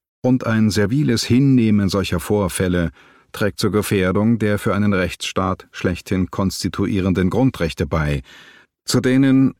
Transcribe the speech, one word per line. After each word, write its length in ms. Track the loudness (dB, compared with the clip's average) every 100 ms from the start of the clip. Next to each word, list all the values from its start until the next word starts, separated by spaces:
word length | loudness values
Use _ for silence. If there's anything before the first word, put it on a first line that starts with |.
| _ _
Und 240 | 0 0 0
ein 240 | 0 2
serviles 520 | 2 0 0 0 -2
Hinnehmen 680 | 2 2 4 4 4 2 2
solcher 300 | 0 -2 -4
Vorfälle 720 | 0 0 0 -2 0 0 -2 -6 -20 _ _
trägt 280 | -4 -4 -2
zur 120 | -2
Gefährdung 680 | 0 0 0 0 0 0 0
der 180 | 0 -2
für 160 | -2
einen 180 | 0 0
Rechtsstaat 760 | 0 -2 -6 -8 -4 -4 -4 -10
schlechthin 600 | -6 -4 -4 -4 -4 -2
konstituierenden 960 | -2 -4 -4 -6 -4 -2 0 0 0 0
Grundrechte 560 | 2 0 0 -4 -4 -4
bei, 380 | -2 -2 -4 -8 -20 -20 -20 _ _
zu 160 | -2 0
denen 540 | 2 2 4 4 2